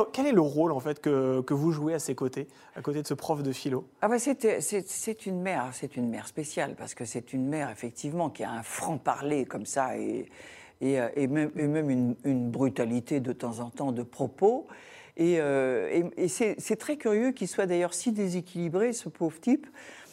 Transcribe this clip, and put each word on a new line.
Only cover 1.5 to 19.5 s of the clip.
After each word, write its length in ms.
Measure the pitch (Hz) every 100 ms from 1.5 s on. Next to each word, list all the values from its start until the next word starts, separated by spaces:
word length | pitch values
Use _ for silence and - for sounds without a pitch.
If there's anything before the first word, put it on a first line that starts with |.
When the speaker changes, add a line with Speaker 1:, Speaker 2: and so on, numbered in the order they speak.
Speaker 1:
vous 180 | 139 165
jouez 220 | 151 151
à 60 | 160
ses 160 | -
côtés, 340 | 127 131 202 214 - - -
à 40 |
côté 220 | 139 147
de 40 | 147
ce 60 |
prof 300 | 139 - 147
de 100 | 139
philo ? 340 | 127 143 127 - -
Speaker 2:
Ah 80 | 208
bah, 100 | 240
c'est, 440 | 277 262 220 -
c'est, 260 | - 208 180
c'est 380 | - 226 220 196
une 120 | 180
mère, 260 | 185 156 127
c'est 240 | 127 139 123
une 100 | 120
mère 180 | 110 110
spéciale, 480 | - 147 170 139 117
parce 160 | 117
que 100 | -
c'est 300 | 120 123 -
une 120 | 131 131
mère, 220 | 151 139
effectivement, 600 | 104 123 - 147 170 156
qui 120 | 104
a 80 | 113
un 120 | 117
franc-parler 840 | - - - 123 147 123 143 147
comme 220 | 120 - 107
ça, 320 | 139 127 110
et, 260 | 107 110 - - - - - -
et, 180 | 131 135
euh, 100 | 117
et 120 | 143 131
même, 240 | 151 151 160
et 100 | 147
même 240 | 156 147
une, 240 | 127 123 117
une 260 | 139 131 120
brutalité 720 | 120 135 135 113 120 120 147
de 140 | 127
temps 240 | 120 120 113
en 80 | 120
temps 240 | - 139
de 100 | 120
propos. 640 | 117 - 131 - 202 262 - - - - - -
Et, 220 | 170 165
euh, 500 | 143 135 131 123 87 165 175 -
et, 80 |
et 40 | 180
c'est, 260 | - 220 -
c'est 180 | - 220
très 200 | - 294
curieux 360 | 226 208 254
qu'il 160 | 254 180
soit 180 | - 190
d'ailleurs 260 | 175 175
si 200 | - 247
déséquilibré, 840 | 214 190 180 175 170 170 180 240
ce 160 | 233 170
pauvre 280 | - 165 -
type. 280 | 233